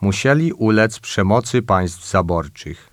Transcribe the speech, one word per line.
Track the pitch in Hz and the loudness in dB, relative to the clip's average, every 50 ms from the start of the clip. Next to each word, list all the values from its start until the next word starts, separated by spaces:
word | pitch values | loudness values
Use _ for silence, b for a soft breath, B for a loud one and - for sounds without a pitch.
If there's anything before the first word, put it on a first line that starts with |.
musieli | - 101 98 - - 135 139 151 160 170 - | -2 -2 -2 0 0 2 2 2 2 0 -2
ulec | - 110 110 107 107 110 110 110 - | 0 0 2 4 4 2 2 0 -6
przemocy | - - - - 98 92 104 120 117 - - 127 | -14 -8 -2 0 2 2 2 2 0 0 -2 -2
państw | 110 - 101 92 92 90 82 - - - | 0 2 0 0 0 -2 -6 -10 -16 -2
zaborczych. | - 98 92 85 87 82 78 71 - - - 76 73 - - _ | 0 0 0 2 -2 -2 -4 -6 -12 -18 -16 -16 -16 -16 -18 _